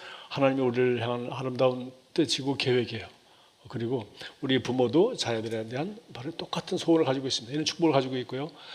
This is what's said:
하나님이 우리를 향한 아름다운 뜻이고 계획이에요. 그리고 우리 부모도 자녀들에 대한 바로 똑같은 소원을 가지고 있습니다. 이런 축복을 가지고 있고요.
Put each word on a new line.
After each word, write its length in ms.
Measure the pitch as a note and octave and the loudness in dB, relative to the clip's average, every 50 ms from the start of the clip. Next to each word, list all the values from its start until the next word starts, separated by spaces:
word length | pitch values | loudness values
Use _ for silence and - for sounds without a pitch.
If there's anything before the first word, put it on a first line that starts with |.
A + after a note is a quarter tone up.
| - - - - - - | -18 -16 -16 -18 -14 -8
하나님이 320 | - C3+ C#3 C3+ C3+ C3+ | -2 2 2 2 2 2
우리를 400 | C3+ B2 A#2+ B2+ B2+ B2+ B2 A#2 | 2 2 2 2 2 2 2 2
향한 260 | A2+ A#2+ B2 A#2+ A#2+ B2+ | 0 -2 -2 -4 -4 -6
아름다운 600 | C3 B2+ C3 C3 B2 B2 C3 B2+ B2+ B2+ B2 C3 - - _ _ - | -8 -6 -6 -4 0 4 4 4 4 0 -4 -10 -14 -18 _ _ 0
뜻이고 420 | - D#3 - - - C3 C#3 C3+ | 2 2 2 0 0 0 -2 -2
계획이에요. 500 | B2 - C3 B2 B2 A#2 G2 A2+ A2 F#2 - - _ _ _ _ _ _ _ _ _ - - | 0 2 2 4 4 2 0 -4 -8 -10 -12 -16 _ _ _ _ _ _ _ _ _ -14 -10
그리고 400 | - A#2 A#2 A2+ C3 B2 G#2+ - - - - - - - | -8 -6 -4 -2 -2 -2 -4 -6 -12 -16 -16 -16 -12 -6
우리 220 | - C3 C3 B2+ A#2+ | -2 0 2 2 2
부모도 520 | - B2 C3 B2 A#2 A2+ D#3+ G3 B3 - | 0 2 2 2 4 4 4 4 4 2
자녀들에 540 | D#3+ - A#2+ A#2 A2 G#2+ A2+ A2+ A2+ A2 A2 | -2 -2 -2 -2 -2 -2 -4 -4 -4 -4 -4
대한 280 | A#2+ B2+ D#3 G3+ G#3+ G#3+ - - D#3+ | -6 -6 -6 -6 -8 -12 -16 -16 -16
바로 180 | - B2+ D#3 | -12 -12 -10
똑같은 460 | E3 - F3+ - - F3 - - F#3 F3 | -10 -10 -10 -8 -6 -6 -4 -4 -4 -2
소원을 280 | - E3+ E3 D#3+ D#3+ | 2 4 4 6 4
가지고 220 | C3+ C3 C#3 C3 C3+ | 4 2 0 -2 -4
있습니다. 260 | - - A2+ A2 C3+ | -4 -4 -6 -6 -4
이런 100 | D#3 D#3 | -4 -2
축복을 280 | - - - E3 D#3+ C#3 | -2 0 2 4 4 6
가지고 240 | C#3 C3 C3 C3 B2+ | 4 4 2 -2 -4
있고요. 320 | B2 - B2+ C3 C#3+ E3 - - - - | -6 -6 -6 -6 -6 -8 -10 -14 -18 -16